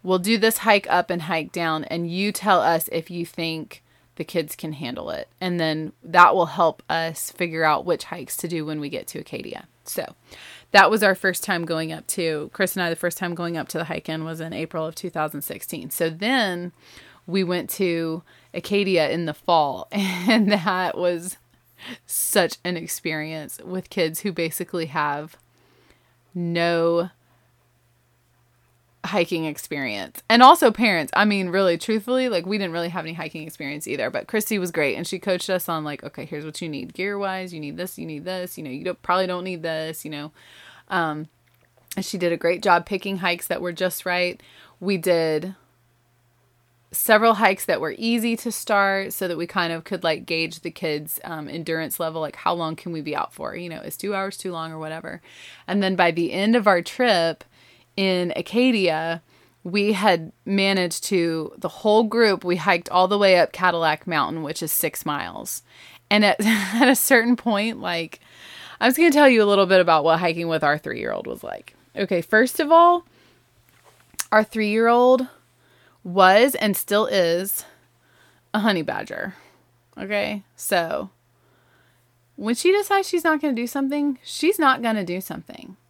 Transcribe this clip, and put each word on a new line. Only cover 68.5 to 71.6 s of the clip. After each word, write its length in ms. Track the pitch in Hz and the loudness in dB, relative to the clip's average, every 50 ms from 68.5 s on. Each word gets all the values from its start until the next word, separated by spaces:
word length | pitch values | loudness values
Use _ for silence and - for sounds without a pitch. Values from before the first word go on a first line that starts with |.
| - - - - - - | -20 -20 -20 -20 -6 2
I'm 100 | - 233 | 2 2
just 80 | 254 | 4
gonna 140 | - 330 339 | 6 6 6
tell 180 | 269 294 294 269 | 8 8 8 8
you 140 | 254 226 214 | 8 8 6
a 20 | |
little 200 | 202 202 196 196 | 6 6 4 6
bit 160 | 180 190 185 | 6 6 6
about 220 | 180 170 160 156 147 | 6 6 4 4 6
what 160 | 165 160 165 | 4 4 4
hiking 280 | 180 170 160 170 170 | 2 0 0 0 -2
with 160 | 165 160 156 156 | -2 0 2 2
our 140 | 143 147 | 2 0
three-year-old 500 | 156 - - - - - 58 50 50 - | 0 -4 -8 -8 -6 -6 -6 -6 -6 -6
was 160 | - 64 - - | -8 -10 -10 -10
like. 300 | - - - | -12 -12 -12